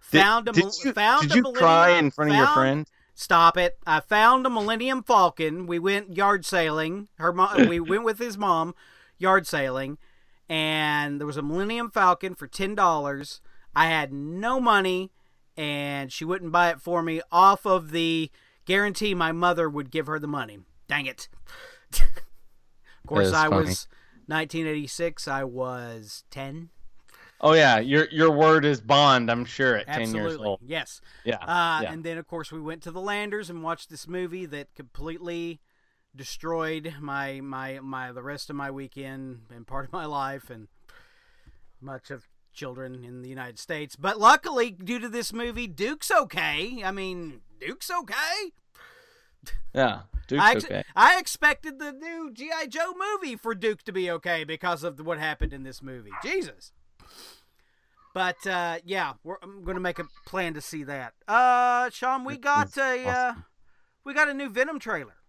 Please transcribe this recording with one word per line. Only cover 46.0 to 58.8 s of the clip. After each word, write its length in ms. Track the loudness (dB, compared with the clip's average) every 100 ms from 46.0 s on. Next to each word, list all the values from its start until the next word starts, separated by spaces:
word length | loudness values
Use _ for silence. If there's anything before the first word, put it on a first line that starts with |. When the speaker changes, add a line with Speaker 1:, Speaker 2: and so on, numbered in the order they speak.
| 0
Speaker 2:
okay. 720 | 0 0 -4 -2 -2 -6 -8
I 80 | -8
mean, 500 | -8 -8 -10 -12 -16 -20 -16
Duke's 320 | -14 -12 -8
okay. 600 | -8 -6 -6 -4 -6 -8 _ _ _ -20 _ _ _ _ _ -6 -4 -4 0
Speaker 1:
Yeah, 280 | 0 0 -10 -12 -4
Duke's 140 | 4
Speaker 2:
I 100 | 4
ex-, 120 | 4 -2
Speaker 1:
okay. 180 | -8 -6 4
Speaker 2:
I 240 | 6 6
expected 580 | 0 -2 0 0 -8 -12
the 140 | -12
new 400 | -12 -12 -10 -12
G 160 | -14 -10 -8
I 100 | -8
Joe 280 | -6 -6 -4
movie 380 | -6 -6 -8 -10
for 180 | -8
Duke 300 | -4 -4 -4
to 80 | -8
be 180 | -6 -4
okay 340 | -6 -4 -6
because 400 | -6 -6 -4 -4
of 160 | -6 -8 -8
what 140 | -4
happened 340 | -4 -4 -6
in 80 | -8
this 200 | -16 -16
movie. 280 | -16 -16 -16 -12
Jesus. 480 | -6 -6 -6 -12 -20 _ _ _ -20 -20 -20 -20 _ _ _ _ _ _ _
But, 340 | -4 -4 -4 -6
uh, 300 | -4 -4 -6